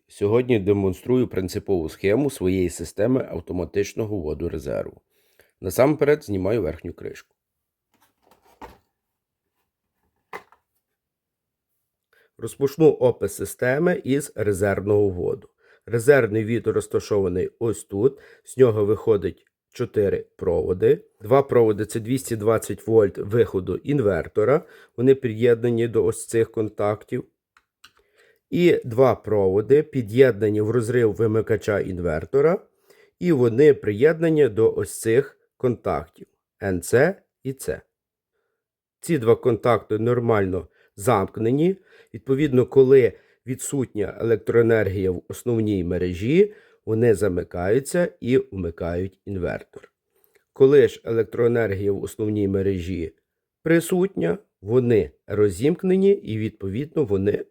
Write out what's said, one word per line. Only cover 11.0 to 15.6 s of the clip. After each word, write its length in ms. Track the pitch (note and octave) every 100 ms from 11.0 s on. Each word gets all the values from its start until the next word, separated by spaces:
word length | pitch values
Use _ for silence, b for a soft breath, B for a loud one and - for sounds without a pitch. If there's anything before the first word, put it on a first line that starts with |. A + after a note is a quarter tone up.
| _ _ _ _ _ _ _ _ _ _ _ _ _ _
Розпочну 500 | A#2 - C#3 - D#3
опис 460 | - A#2+ - G2+
системи 680 | - G2+ - B2+ C#3 F3 F3
із 280 | - C#3 C#3+ -
резервного 760 | G#2 F2+ G2+ G2 G2 G#2 G2+
вводу. 400 | F2+ F#2+ - - b